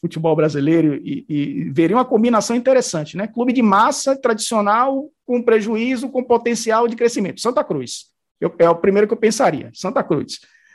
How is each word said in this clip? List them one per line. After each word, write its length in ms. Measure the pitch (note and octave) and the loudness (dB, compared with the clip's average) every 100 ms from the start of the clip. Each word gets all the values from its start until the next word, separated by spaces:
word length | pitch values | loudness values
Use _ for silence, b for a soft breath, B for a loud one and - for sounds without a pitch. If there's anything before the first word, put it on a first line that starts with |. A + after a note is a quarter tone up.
futebol 340 | E3+ D#3+ D#3+ | -8 -2 0
brasileiro 600 | D#3 D#3 C#3+ C#3 E3 D#3 | 2 2 0 2 2 2
e, 320 | C#3 - C#3 - | 0 -6 -10 -6
e 420 | D3 C#3+ D#3 E3 | -4 -4 -6 -4
veria 240 | C#3+ E3 A3+ | 0 2 2
uma 100 | B3 | 2
combinação 500 | G#3+ A#3+ A3+ - A#3+ | 2 4 2 0 0
interessante, 600 | B3 B3+ - D#3+ D3 E3+ | 2 2 2 -4 -6 -8
né? 100 | A3 | -6
Clube 260 | A#3 B3 | -2 0
de 80 | B3+ | 2
massa, 560 | A3 G3 A#3+ C#4+ C4+ C4+ | 4 4 4 0 -2 0
tradicional, 920 | B3 A3+ - A3+ G3+ A3 C4+ C4+ D4+ _ - | -2 -2 -2 0 2 2 2 -2 -6 _ -4
com 160 | B3 | -2
prejuízo, 640 | A#3 A3 G#3 A3 A#3+ B3+ C4 | 2 2 2 -2 -2 -2 -4
com 160 | B3+ | -6
potencial 640 | B3+ A#3 A#3 A#3 A3 A3 A#3 | 0 0 2 -2 0 0 0
de 80 | G3 | 0
crescimento. 440 | A#3 A#3 F#3+ - | 0 0 -4 -4
Santa 220 | A3 B3+ | -2 -2
Cruz. 440 | - D#3 A#2+ - - _ _ _ | -2 -4 -6 -12 -18 _ _ _
Eu, 140 | E3 - | -6 2
é 120 | E3+ | 4
o 60 | E3+ | 4
primeiro 300 | G3+ G3 G#3+ | 2 2 2
que 60 | |
eu 60 | A3+ | 0
pensaria, 520 | G#3+ G#3+ G#3+ D3 A2+ | 0 2 0 0 -8
Santa 280 | - F3+ B3+ | -10 -6 -4
Cruz. 360 | F#3 D3+ - - b b b | -2 -2 -4 -12 b b b